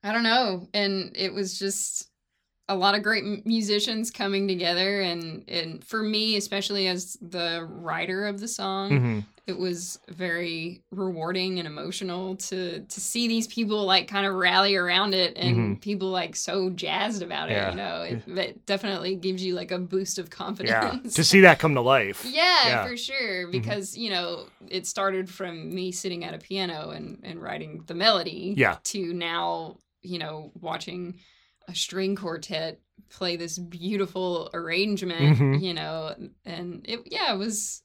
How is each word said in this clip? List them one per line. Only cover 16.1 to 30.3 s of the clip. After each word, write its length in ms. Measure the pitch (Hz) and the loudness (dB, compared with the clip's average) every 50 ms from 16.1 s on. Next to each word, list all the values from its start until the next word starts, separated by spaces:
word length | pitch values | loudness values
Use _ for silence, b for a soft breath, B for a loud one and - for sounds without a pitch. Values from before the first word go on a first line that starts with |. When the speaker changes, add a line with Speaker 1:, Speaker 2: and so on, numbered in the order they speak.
| 185 185 170 165 160 | 0 -2 -2 -4 -6
Speaker 1:
so 340 | - - - 175 196 185 185 | -6 -6 -2 0 0 0 0
jazzed 500 | 180 165 170 160 156 160 185 214 226 202 | -2 -4 -4 -2 0 0 0 0 -2 -4
about 300 | 175 87 82 73 - 82 | -4 -4 -4 -4 -2 0
it, 20 | 110 | 0
Speaker 2:
Yeah. 180 | 101 98 95 | 0 0 0
Speaker 1:
you 60 | 90 | -2
know? 260 | 92 98 90 82 82 87 | -2 -4 -4 -4 -6 -4
It, 200 | 101 113 117 104 | -4 -6 -6 -6
Speaker 2:
Yeah. 160 | - - 185 190 | -6 -4 -4 -4
Speaker 1:
it 200 | - - - _ | -4 -6 -12 _
definitely 500 | - 202 196 196 208 190 175 170 180 190 | -2 -2 -2 -2 -2 -4 -2 -2 -4 -4
gives 280 | 185 165 190 185 185 185 | -2 -2 -2 -2 -2 -2
you, 100 | 185 180 | -2 -2
like, 160 | 175 165 165 | -2 -2 -4
a 80 | 180 180 | -4 -4
boost 400 | 180 175 185 190 190 185 - - | -4 -2 -2 -2 -2 -2 -4 -6
of 100 | 175 160 | -6 -10
Speaker 2:
Yeah. 20 | |
Speaker 1:
confidence. 840 | - - 170 - 226 - - 117 113 113 - 98 - 254 - 233 - | -10 -10 -8 -8 -6 -4 0 2 2 4 4 2 0 -4 -6 -2 2
Speaker 2:
To 80 | - 165 | 4 4
see 160 | - - 196 | 8 10 12
that 180 | 190 180 160 - | 12 12 12 10
come 160 | - 160 147 | 6 4 4
to 80 | 127 120 | 4 6
life. 420 | 127 135 131 107 98 - - - | 6 6 6 4 2 -2 -6 -8
Speaker 1:
<laughs> 60 | 247 | -4
Yeah, 360 | 262 302 339 359 359 320 262 | 0 2 4 6 6 6 6
Speaker 2:
Yeah. 200 | 226 240 233 202 | 4 4 2 0
Speaker 1:
for 100 | 247 240 | 0 -4
sure. 460 | 240 240 - 269 269 247 220 190 180 180 | -6 -8 -6 -4 -4 -4 -2 -2 -4 -4
Speaker 2:
Mm-hmm. 80 | 170 | -2
Speaker 1:
Because, 440 | 180 190 208 220 208 208 190 190 - - | -2 -2 -2 -2 -4 -4 -4 -8 -8 -6
you 100 | 233 220 | -4 -2
know, 380 | 196 180 175 170 175 160 - - _ _ - 190 | -2 -2 -2 -4 -6 -8 -12 -16 _ _ -16 -8
it 180 | - 185 180 | -8 -6 -6
started 420 | - - - 196 196 190 190 185 185 | -6 -4 0 0 0 0 0 -4 -4
from 460 | 185 - 190 180 170 165 160 160 170 | -6 -8 -8 -8 -8 -8 -8 -6 -6
me 180 | 185 185 185 180 | -4 -4 -4 -6
sitting 320 | 180 - 190 180 170 170 | -6 -6 -6 -6 -6 -8
at 80 | - 160 | -8 -10
a 60 | 160 | -12
piano 520 | - - 190 196 190 175 165 151 151 156 | -10 -8 -4 -4 -4 -4 -4 -6 -8 -10
and, 300 | 151 156 151 151 - - - | -10 -10 -12 -12 -14 -14 -14
and 180 | - 165 165 - | -14 -14 -12 -10
writing 400 | - - 156 160 156 151 160 160 | -8 -8 -8 -10 -12 -14 -16 -12
the 80 | - 170 | -10 -6
melody 600 | 170 190 226 214 185 165 - 160 165 - 185 202 | 2 4 4 4 4 2 -2 -6 -8 -6 -4 2
Speaker 2:
Yeah. 220 | 165 127 101 87 - _ | 4 4 4 4 2 _
Speaker 1:
to 280 | - - 202 185 170 170 | -6 -4 -4 -4 -4 -4
now, 640 | 180 170 170 165 170 170 170 170 165 165 156 - _ _ _ _ _ | -4 -4 -2 -2 -2 0 0 -2 -4 -6 -10 -14 _ _ _ _ _
you 180 | _ 185 180 170 | _ -8 -8 -6
know, 320 | 156 156 | -6 -6